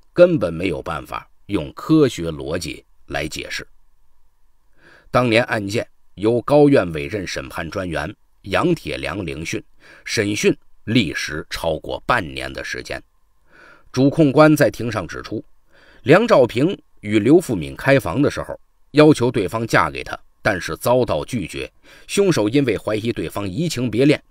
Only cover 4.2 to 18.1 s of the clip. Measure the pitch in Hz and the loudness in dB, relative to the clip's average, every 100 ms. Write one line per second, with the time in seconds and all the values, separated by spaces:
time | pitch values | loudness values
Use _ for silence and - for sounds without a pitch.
4.2 | - _ _ _ _ _ _ - - 127 | -20 _ _ _ _ _ _ -20 -2 0
5.2 | 123 110 120 120 101 107 - _ - - | 4 2 2 -2 -4 -4 -6 _ -20 -4
6.2 | 104 120 - 147 147 135 92 80 71 104 | 0 0 2 6 6 6 2 -4 -6 -8
7.2 | 87 - 67 - 82 98 92 76 76 - | -8 -10 -10 -10 -8 -6 -6 -6 -6 -10
8.2 | _ _ - 90 143 170 - 64 69 87 | _ _ -4 0 0 -2 -4 -8 -6 -6
9.2 | 87 69 82 - - - - - - - | -8 -8 -8 -8 -10 -20 -20 -20 -8 -4
10.2 | 101 107 202 - - - - 123 - 65 | -2 0 0 0 -6 -16 -2 0 0 -2
11.2 | - 76 87 - 82 78 - 65 - 123 | -8 -8 -8 -6 -4 -4 -6 -10 -2 -2
12.2 | 82 67 65 67 - 64 60 65 - _ | -2 -8 -10 -10 -10 -10 -10 -12 -12 _
13.2 | _ _ _ _ - - - - 135 135 | _ _ _ _ -20 -20 -10 0 0 4
14.2 | 151 131 156 151 117 - 113 107 82 64 | 4 6 6 6 2 0 -6 -6 -8 -12
15.2 | - 107 - - _ _ _ _ - 165 | -10 -10 -10 -20 _ _ _ _ 4 4
16.2 | 233 170 120 113 156 202 _ - 104 107 | 6 4 4 4 0 0 _ -16 -2 2
17.2 | 104 165 - 104 71 67 - 139 90 | 6 4 4 -4 -6 -6 2 2 2